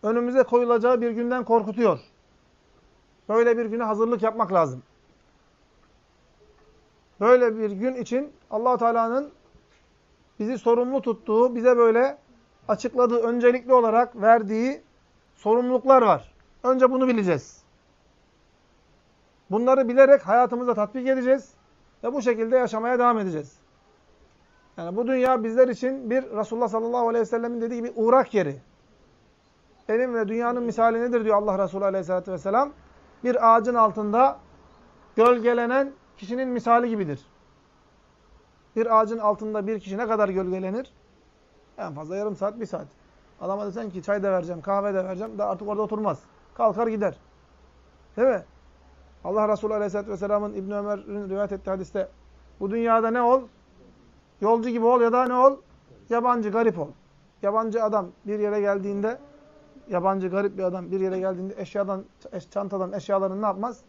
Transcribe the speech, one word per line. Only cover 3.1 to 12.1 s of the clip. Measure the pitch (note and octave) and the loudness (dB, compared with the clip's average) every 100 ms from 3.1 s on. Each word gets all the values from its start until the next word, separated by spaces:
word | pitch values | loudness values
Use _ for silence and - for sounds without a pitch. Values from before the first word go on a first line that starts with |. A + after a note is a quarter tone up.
| _ _ | _ _
Böyle | A3 A#3 A#3 | 2 2 2
bir | A#3 | -2
güne | A3+ | -4
hazırlık | A#3 G#3+ A3+ A#3+ | -4 0 0 0
yapmak | A3 A3 A3+ | -2 -2 0
lazım. | F#3 D#3 B2+ - _ _ _ _ _ _ _ _ _ _ _ _ _ _ _ _ _ _ _ _ _ _ _ | 2 2 -2 -16 _ _ _ _ _ _ _ _ _ _ _ _ _ _ _ _ _ _ _ _ _ _ _
Böyle | G#3 B3 B3 A3 | 4 6 4 0
bir | G#3+ | -4
gün | G3 A#3+ | -2 -4
için | C4 A#3 A#3+ D4 - _ | -4 -4 -4 -6 -12 _
Allahu | A3 B3 B3 | -4 0 2
Teala'nın | A#3 A#3 A3+ B3 D4 - _ _ _ _ _ _ _ _ _ _ | 2 2 0 -2 -6 -14 _ _ _ _ _ _ _ _ _ _
bizi | G#3+ B3 | -6 -4
sorumlu | A#3 A#3 B3 C4+ | 2 2 2 -2
tuttuğu, | B3 A3 - G#3+ B3 | -2 -6 -2 2 2
bize | B3 A#3+ A#3+ | 2 2 6
böyle | A#3 A3+ C4 | 4 4 2